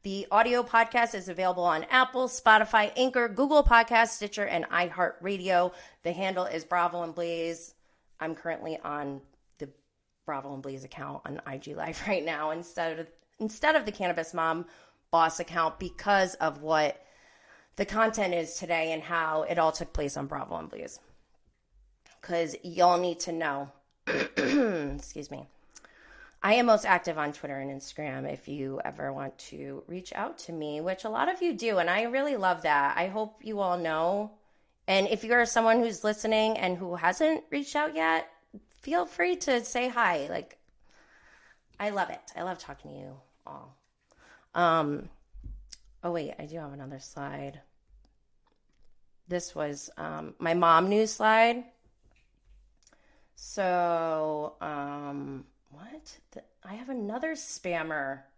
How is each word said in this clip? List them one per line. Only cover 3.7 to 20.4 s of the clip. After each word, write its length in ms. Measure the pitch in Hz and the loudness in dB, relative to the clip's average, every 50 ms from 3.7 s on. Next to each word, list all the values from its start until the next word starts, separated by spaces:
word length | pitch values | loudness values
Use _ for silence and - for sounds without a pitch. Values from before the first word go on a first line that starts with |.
| 240 233 233 233 240 226 233 226 | 8 8 8 8 4 4 4 4
Stitcher, 340 | - - 208 202 208 - 202 | 0 -6 -6 -8 -4 -4 -4
and 180 | - - 170 160 - | -2 -2 -2 -2 0
iHeartRadio. 1040 | - 170 180 175 175 180 180 - - - 170 190 202 190 180 190 185 175 180 180 180 - - - - _ _ | 0 0 0 0 0 0 0 0 -2 -4 -6 -6 -4 -4 0 2 4 4 4 2 -2 -8 -20 -20 -20 _ _
The 100 | 165 175 | -6 -4
handle 320 | 175 196 190 190 180 180 | -2 -4 -2 -2 -2 -2
is 180 | 196 180 165 160 | -2 -4 -6 -4
Bravo 400 | - 180 175 175 175 170 175 170 | -2 0 2 2 0 0 -4 -8
and 120 | 165 160 | -6 -6
Blaze. 580 | 175 170 170 170 165 165 165 170 165 - - - _ _ _ _ _ _ _ _ _ | -6 -6 -4 -4 -4 -4 -6 -6 -8 -12 -16 -18 _ _ _ _ _ _ _ _ _
I'm 160 | 156 160 160 | -6 -6 -6
currently 420 | 156 - 170 160 - - 160 160 - - | -6 -6 -6 -6 -6 -6 -8 -10 -8 -8
on 380 | - 147 147 147 139 139 139 135 _ _ _ _ _ _ | -8 -8 -6 -6 -8 -8 -10 -14 _ _ _ _ _ _
the 120 | _ 147 135 135 _ _ _ _ _ _ _ _ _ _ | _ -16 -16 _ _ _ _ _ _ _ _ _ _ _
Bravo 280 | - 151 135 135 139 143 | -8 -8 -8 -8 -10 -12
and 80 | 135 | -10
Blaze 220 | 139 139 135 135 135 | -10 -12 -12 -12 -14
account 400 | 139 - - 147 143 139 - _ | -16 -14 -12 -12 -12 -12 -12 _
on 160 | - 143 156 - | -10 -12 -10 -10
I 120 | - 170 | -12 -12
G 160 | 175 - - - | -12 -12 -12 -10
Live 280 | - 156 156 170 - - | -8 -8 -6 -6 -6 -4
<laughs> 40 | |
right 160 | 208 202 180 147 | -2 -2 -2 -2
now 280 | 165 160 147 156 156 | -4 -4 -4 -4 -4
instead 480 | 156 165 170 - - - 170 165 160 160 | -4 -6 -8 -10 -6 -4 -4 -4 -4 -6
of, 80 | 165 - - _ _ _ _ _ | -10 -14 -16 _ _ _ _ _
instead 360 | 214 214 214 - - 302 311 | -6 -6 -4 0 2 4 4
of 100 | 302 226 | 4 2
the 60 | 214 | 0
Cannabis 420 | 202 - 202 175 170 170 160 - - | -6 -2 -2 -2 0 -2 -4 -4 -2
Mom 340 | 170 160 160 160 170 170 - - - - _ _ _ _ _ | -2 0 0 0 -2 -4 -10 -16 -20 -20 _ _ _ _ _
Boss 300 | - 165 165 160 - - | 4 4 4 4 2 -2
account 400 | 170 - 170 170 160 160 - - | -6 -4 0 0 0 0 0 -4
because 560 | 185 180 - - - 202 202 196 190 180 - | -10 -10 -10 -6 2 4 4 6 4 2 0
of 260 | - - 160 147 143 | -2 -2 -2 -2 -2
what 420 | 147 156 160 156 151 143 - - - - _ _ _ - _ _ _ - - - _ _ _ | 0 2 4 4 4 2 0 -4 -14 -20 _ _ _ -20 _ _ _ -20 -20 -20 _ _ _
the 100 | - 202 | -6 -4
content 480 | 202 202 220 226 220 220 220 208 180 175 | -2 2 2 2 2 2 0 -2 0 0
is 220 | 170 165 156 - | -2 -2 -4 -6
today 360 | - 190 165 170 165 160 160 | -10 -2 -2 0 0 0 0
and 120 | 160 156 156 | -2 -4 -4
how 400 | - 175 165 160 160 156 156 156 | -4 -2 -2 0 0 0 -2 0
it 140 | - 170 | 0 2
all 140 | 170 160 160 | 2 2 2
took 220 | 156 - 165 - - | 2 0 -8 -6 -4
place 240 | 156 147 143 - | -4 -4 -2 -4
on 100 | 147 139 | -6 -6
Bravo 280 | 139 147 143 | -6 -6 -8